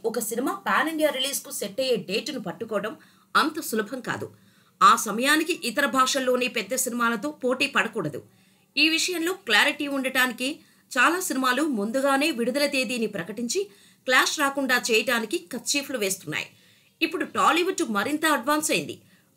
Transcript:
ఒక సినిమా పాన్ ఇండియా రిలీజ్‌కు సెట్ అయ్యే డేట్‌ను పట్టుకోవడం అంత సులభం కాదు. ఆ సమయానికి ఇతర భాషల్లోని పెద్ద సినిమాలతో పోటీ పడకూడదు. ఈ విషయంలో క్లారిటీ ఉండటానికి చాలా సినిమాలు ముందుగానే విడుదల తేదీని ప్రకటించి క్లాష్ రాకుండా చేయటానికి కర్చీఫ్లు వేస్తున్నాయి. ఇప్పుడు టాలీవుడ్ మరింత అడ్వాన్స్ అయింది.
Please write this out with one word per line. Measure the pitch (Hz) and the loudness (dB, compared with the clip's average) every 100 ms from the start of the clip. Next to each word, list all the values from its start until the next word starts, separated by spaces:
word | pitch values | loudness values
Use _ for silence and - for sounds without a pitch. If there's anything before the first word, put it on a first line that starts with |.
ఒక | 226 233 | -4 -4
సినిమా | 226 226 277 | -4 -4 -4
పాన్ | - 220 196 294 | -4 0 0 0
ఇండియా | 320 302 | 0 0
రిలీజ్‌కు | 262 269 269 - | 0 -4 -4 -8
సెట్ | - 208 202 | -8 -6 -4
అయ్యే | 262 226 | 0 0
డేట్‌ను | 151 208 294 262 | 0 -4 -4 -8
పట్టుకోవడం | 180 160 233 208 196 - - _ _ 196 | -8 -8 -6 -4 -4 -10 -20 _ _ 2
అంత | 269 320 | 2 -2
సులభం | - 220 208 254 | -4 -2 -2 -6
కాదు. | 196 120 - - _ _ _ _ | -6 -6 -8 -12 _ _ _ _
ఆ | 190 220 | 6 6
సమయానికి | 220 208 269 302 320 339 | 2 0 2 2 2 -2
ఇతర | 240 233 277 | -2 0 0
భాషల్లోని | 262 262 277 254 247 254 | 2 2 2 2 2 0
పెద్ద | 247 190 | -2 -4
సినిమాలతో | 254 254 240 233 233 294 | -2 -2 0 0 0 -4
పోటీ | 294 247 - - | -4 -2 0 0
పడకూడదు. | 208 208 233 160 - - _ _ _ _ 269 | 0 0 -2 -6 -6 -14 _ _ _ _ 2
ఈ | 311 | 2
విషయంలో | 320 320 349 330 | 2 -2 -2 -4
క్లారిటీ | 381 - 208 269 - 285 | -4 2 4 4 0 -4
ఉండటానికి | 277 254 262 254 240 254 320 - _ _ 254 | -2 0 0 0 0 -6 -6 -16 _ _ 2
చాలా | 262 349 | 2 2
సినిమాలు | 359 262 254 247 | -2 0 2 2
ముందుగానే | 311 233 202 262 277 269 302 | 2 0 0 0 2 2 2
విడుదల | 240 240 262 285 | 0 0 2 0
తేదీని | 277 233 247 214 | 0 -2 -2 -2
ప్రకటించి | 208 170 214 233 359 403 - - _ | -4 -8 -6 -4 -2 -4 -10 -20 _
క్లాష్ | - 254 359 - | 2 2 2 0
రాకుండా | 277 277 277 247 - | -2 0 0 0 2
చేయటానికి | 220 233 233 220 339 | 2 2 0 -2 -6
కర్చీఫ్లు | - 240 - 285 277 262 | -6 -10 -2 -2 -2 -2
వేస్తున్నాయి. | 196 190 151 131 - - _ _ _ _ | -2 -4 -6 -8 -8 -14 _ _ _ _
ఇప్పుడు | 320 349 | -4 -2
టాలీవుడ్ | 277 220 202 311 359 370 269 | -4 2 2 4 2 0 0
మరింత | 202 233 302 320 | 0 0 0 2
అడ్వాన్స్ | 285 233 302 302 | 2 2 0 2
అయింది. | 220 143 - - _ _ | 0 -2 -10 -16 _ _